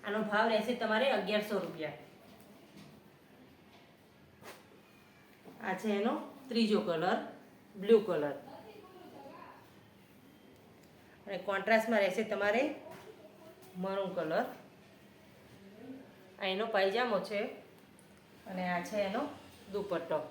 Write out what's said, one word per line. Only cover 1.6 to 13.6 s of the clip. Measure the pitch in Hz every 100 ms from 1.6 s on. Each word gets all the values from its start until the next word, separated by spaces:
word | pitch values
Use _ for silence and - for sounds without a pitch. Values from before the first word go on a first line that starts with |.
| 170 160 151 - - - - - - - - - - - - - - - - - - - - - - - - - - - - - - - - - - - - -
આ | 208
છે | 185 220
એનો | 202 226 302 - - -
ત્રીજો | 226 214 208
કલર, | 175 160 180 226 - - - - - -
બ્લુ | 196 226
કલર. | 202 160 147 139 - - - - - - - - 277 - - - - - - - - - - - - - - - - - - - -
અને | 185
કોન્ટ્રાસ્ટમાં | 180 196 196 220 220 226
રહેશે | 196 185
તમારે | 214 196 202 220 302 - - - - - - - - -